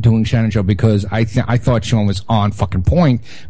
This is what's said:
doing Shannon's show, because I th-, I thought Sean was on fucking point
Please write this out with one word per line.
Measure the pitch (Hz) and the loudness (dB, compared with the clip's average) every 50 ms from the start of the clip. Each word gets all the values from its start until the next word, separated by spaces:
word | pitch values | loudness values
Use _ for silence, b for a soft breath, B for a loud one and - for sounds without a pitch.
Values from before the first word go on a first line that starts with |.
doing | 117 117 113 110 110 | 0 2 2 2 0
Shannon's | 110 - 120 113 110 104 | 0 0 0 0 0 0
show, | 110 98 | 0 0
because | 90 107 - - 113 107 101 98 - | 0 0 2 2 2 2 2 0 -2
I | - 110 117 | -2 -2 -2
th-, | 117 - 127 - | 0 0 -2 -2
I | - 120 | 0 -2
thought | 123 - - 123 113 - | 0 0 0 0 0 0
Sean | - - 113 104 | 0 0 0 0
was | 101 98 92 - - | 0 -2 -4 -2 -2
on | 113 110 101 104 | 0 0 2 0
fucking | 101 - 101 95 - 95 92 | 0 -2 -4 -2 -2 -2 0
point | - - 170 175 147 123 117 B B B B B | 2 2 4 4 2 2 0 B B B B B